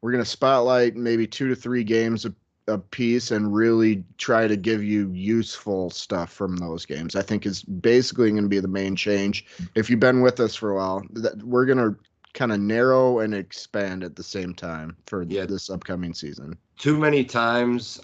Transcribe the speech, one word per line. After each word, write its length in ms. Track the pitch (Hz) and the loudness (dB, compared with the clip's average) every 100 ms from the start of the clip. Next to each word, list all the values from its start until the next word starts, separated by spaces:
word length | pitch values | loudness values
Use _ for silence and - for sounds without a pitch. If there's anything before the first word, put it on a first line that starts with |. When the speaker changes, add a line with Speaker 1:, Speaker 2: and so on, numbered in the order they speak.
Speaker 1:
we're 100 | 117 | -2
gonna 140 | 123 113 | -2 -2
spotlight 680 | - 135 135 123 127 120 | 0 4 4 4 4 4
maybe 320 | 110 120 113 110 | 2 0 0 0
two 220 | - 135 | -2 -4
to 80 | 123 | -2
three 280 | 120 123 | -2 -2
games 420 | 110 113 113 113 117 | 2 2 2 -2 -6
a, 80 | - _ _ - | -12 _ _ -4
a 100 | 107 | -4
piece 540 | 92 - 120 120 117 | -6 -2 0 0 0
and 240 | 110 107 | -2 0
really 500 | 104 117 113 110 101 90 - | 2 4 6 4 2 -4 -6
try 280 | - 113 110 | 0 2 2
to 120 | 104 | 0
give 260 | 101 110 | 0 -2
you 260 | 104 104 98 | 0 0 -2
useful 760 | 90 98 113 110 - 104 95 90 | -2 0 0 -2 -6 -4 -4 -4
stuff 420 | - - 92 85 | -6 -6 -6 -6
from 280 | - 98 90 | -6 -4 -4
those 260 | 85 82 | -6 -8
games, 320 | - 73 82 95 | -10 -8 -6 -6
I 60 | |
think 240 | 101 107 104 | -4 -4 -4
is 160 | 92 | -8
basically 680 | - 92 113 123 127 - 113 | -8 -2 4 4 4 2 2
gonna 160 | 104 101 | 2 2
be 140 | 98 | 0
the 80 | 95 | -2
main 260 | 98 98 | -2 -4
change. 520 | 95 104 101 101 101 - - 87 | -2 0 0 0 -4 -8 -14 -6
If 140 | 110 110 | -2 0
you've 120 | 120 | 4
been 200 | 127 127 | 4 6
with 180 | 127 123 | 4 4
us 160 | 110 | 0
for 180 | - 107 | -2 -4
a 40 | 98 | -2
while, 260 | 95 95 104 | -2 -4 -8
that 280 | 113 113 104 | -6 -6 -6
we're 220 | 113 123 | 0 2
gonna 320 | 131 131 110 98 _ _ _ | 4 4 2 -2 _ _ _
kinda 240 | - 123 104 | -4 0 0
narrow 640 | 101 113 127 131 127 120 | 0 2 4 6 4 2
and 140 | 110 | 0
expand 680 | 101 92 - - 107 98 92 | -4 -6 -14 -8 -4 -4 -6
at 120 | 90 71 | -10 -12
the 60 | |
same 300 | - 98 90 | -10 -8 -8
time 460 | 85 87 80 78 82 - | -8 -10 -10 -10 -16 -10
for 180 | 101 87 | -8 -4
Speaker 2:
Yeah. 200 | 98 95 | -4 -4
Speaker 1:
this 240 | 95 - | -6 -8
upcoming 420 | 90 - 90 87 | -10 -8 -8 -8
season. 460 | 80 73 71 71 85 _ - | -8 -12 -12 -14 -16 _ -4
Speaker 2:
Too 180 | 143 151 | 0 2
many 280 | 151 147 | 4 2
times 760 | 123 120 117 120 120 123 120 - | 2 0 2 2 2 0 -4 -10